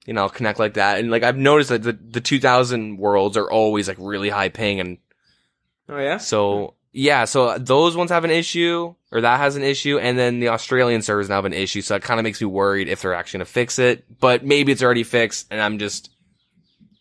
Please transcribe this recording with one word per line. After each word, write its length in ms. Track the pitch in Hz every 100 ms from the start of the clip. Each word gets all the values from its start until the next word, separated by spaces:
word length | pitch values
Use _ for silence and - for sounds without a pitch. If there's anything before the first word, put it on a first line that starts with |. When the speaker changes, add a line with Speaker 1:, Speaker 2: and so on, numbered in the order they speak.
| -
Speaker 1:
you 100 | 113
know, 80 |
I'll 80 | 98
connect 280 | - 113 104
like 160 | 107 104
that. 240 | 98 101
And, 140 | 117
like, 100 | 117
I've 140 | 120 131
noticed 340 | 135 151 131
that 140 | 117 113
the, 80 |
the 280 | 110 113 120
two 200 | 120 139
thousand 560 | 127 123 127 120 110 101
worlds 380 | 104 101 101 107
are 120 | 101
always, 380 | 110 110 107 95
like, 120 | 95
really 300 | 95 101 101
high 180 | 101 95
ping. 320 | 98 107 98
And 180 | 90 90 _ _ _ _ _ _ _ _ -
Speaker 2:
Oh, 100 | 143
yeah? 180 | 139 196
Speaker 1:
so, 580 | - 110 101 101 101 - _
yeah, 320 | 131 139 139 113
so 320 | 139 123 101
those 380 | 120 135 170 170
ones 140 | 175
have 140 | 175 165
an 60 |
issue, 640 | 165 170 170 170 170 170 175 _
or 80 | 117
that 180 | 117 127
has 160 | 143 143
an 60 |
issue, 360 | 139 135 143 143
and 200 | 123 123
then 220 | 123 120
the 80 | 120
Australian 540 | 113 - 127 123 117
servers 260 | 107 104 98
now 60 | 98
have 80 | 95
an 80 |
issue, 300 | 92 98 101
so 120 | - 101
that 80 | -
kinda 180 | 117
makes 180 | 110 101
me 60 | 107
worried 420 | 95 98 98 92
if 140 | 95
they're 120 | 95 87
actually 240 | 87 95
gonna 60 | 87
fix 320 | 123 120 -
it. 260 | 123 120 _ -
But 260 | 127 123 135
maybe 280 | 143 139
it's 100 | 131
already 200 | 127 120 113
fixed, 420 | 123 113 - -
and 100 | 107
I'm 180 | 104 107
just, 320 | 104 - - _ _ _ _ _ _ _ _ _